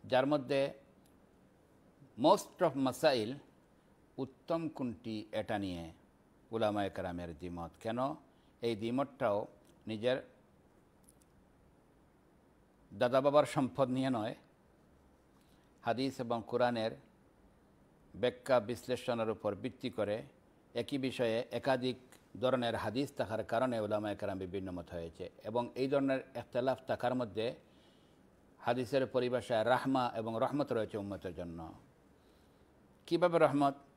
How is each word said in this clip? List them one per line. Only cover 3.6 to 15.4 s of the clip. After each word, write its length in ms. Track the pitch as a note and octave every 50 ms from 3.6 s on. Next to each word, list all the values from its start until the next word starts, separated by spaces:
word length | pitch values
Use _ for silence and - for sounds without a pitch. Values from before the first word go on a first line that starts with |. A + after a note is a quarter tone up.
| - _ - - _ _ - _ - _ _ - C3+
উত্তম 380 | C3 - _ - - E3+ E3 E3 D3 -
কোনটি 380 | - C3 A#2+ A2 - - A2+ A2 G#2+ - - - G#2+
এটা 160 | G#2+ - A2 G#2 G2+
নিয়ে 180 | F#2+ F2 E2+ E2 E2 - - - _ _ _ _ _ _ - - - A2+
উলামা 280 | A2+ A2+ G#2 G#2 G#2 G2+ G2
একরামের 420 | - - F2+ F2+ F2 F2 F2 E2+ E2+ D2+
দ্বিমত। 320 | F2 F2 E2+ F2 E2+ E2 - - -
কেন? 140 | A2+ A2+ A#2+ C3 C#3+ D3+ - - _ _ _ _ - _ _ -
এই 80 | A#2 A#2 G2+
দ্বিমতটাও 560 | A2 A#2 A#2+ C3+ C#3 C3+ - - C3 A2 G2+ G#2 A#2 - - - - - - - _ G#2+
নিজের 260 | A2 G#2+ A2 B2 C3 C#3 - - - - - - - _ _ _ _ - _ _ _ _ _ - - - - _ _ - - _ _ _ - - _ _ _ _ _ _ _ _ _ _ _ _ _ _ _ _ _ _ _ _ _ _ - _
দাদা 280 | G2+ G2+ B2+ B2 B2 C3+ C3+
বাবার 220 | C#3+ C#3 D3+ C#3+ - -
সম্পদ 340 | D#3 C3+ B2 - - C3+ B2 B2+
নিয়ে 140 | C3 C3 C3+ B2+ A2
নয়, 160 | G#2 A#2+ - - - _ _ _ _ _ _ _ _ _ _ _ _ - _ _ _ _ _ -